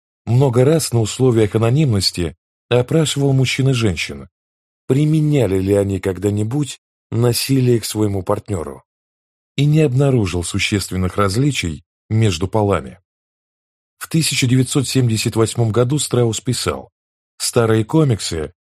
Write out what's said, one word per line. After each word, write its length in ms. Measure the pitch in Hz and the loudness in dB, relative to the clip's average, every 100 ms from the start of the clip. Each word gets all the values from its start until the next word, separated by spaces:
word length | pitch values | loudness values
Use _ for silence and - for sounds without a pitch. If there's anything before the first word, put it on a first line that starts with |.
| _ _ - | _ _ -2
много 380 | 123 139 120 | 2 2 4
раз 280 | 131 160 - | 4 2 0
на 80 | 117 | -2
условиях 560 | 107 - 131 113 104 110 | -2 0 2 4 2 2
анонимности 800 | 117 143 147 101 - - 82 - _ _ - | 2 2 2 0 0 -2 -6 -8 _ _ -2
опрашивал 640 | 123 123 160 151 143 139 | 0 2 0 0 0 2
мужчин 380 | 131 127 - 135 | 2 2 0 0
и 20 | |
женщин, 560 | 123 107 80 - 71 67 _ _ _ _ _ - | 0 0 -2 -8 -12 -18 _ _ _ _ _ -2
применяли 720 | 135 151 156 151 147 98 95 | 0 2 2 2 2 2 0
ли 160 | 98 | 2
они 240 | 101 98 95 | 2 0 -2
когда-нибудь 840 | 98 90 101 104 110 147 139 - _ _ - | -4 -4 -2 -2 -2 -4 -6 -8 _ _ -6
насилие 720 | 110 120 120 - 135 123 117 | 0 0 0 0 2 2 2
к 40 | |
своему 380 | - 107 104 98 | 0 -2 -2 -2
партнеру, 600 | 90 104 - 92 73 65 _ _ _ _ _ _ _ - | -2 -4 -4 -8 -8 -14 _ _ _ _ _ _ _ -2
и 80 | |
не 160 | 147 151 | 2 4
обнаружил 640 | 151 127 143 127 90 87 | 2 2 2 2 0 -4
существенных 720 | 85 101 - 101 - 92 92 101 | -4 -4 -2 -4 -4 -4 -2 0
различий 680 | 101 107 143 123 85 73 - _ - | -2 0 -2 -2 -6 -8 -14 _ -4
между 380 | 110 110 80 92 | 0 2 0 -2
полами. 540 | 113 101 85 67 - _ _ _ _ _ _ _ _ _ - | 0 2 0 -4 -16 _ _ _ _ _ _ _ _ _ -20
В 100 | - | -4
тысяча 380 | 165 - 135 123 | -2 0 0 2
девятьсот 420 | 131 127 147 123 | 2 2 -2 0
семьдесят 480 | 131 120 110 117 113 | 0 0 0 -2 0
восьмом 340 | 110 - 113 | 0 0 0
году 280 | 110 123 147 | 2 0 0
Страус 420 | - 120 117 107 | -2 0 0 -2
писал: 500 | - 117 - 67 - _ _ _ _ - | -6 -4 -4 -6 -10 _ _ _ _ -10
"Старые 460 | - 123 113 113 | -2 2 4 2
комиксы, 680 | 107 160 143 104 - 80 76 _ _ | 2 2 2 0 -4 -8 -8 _ _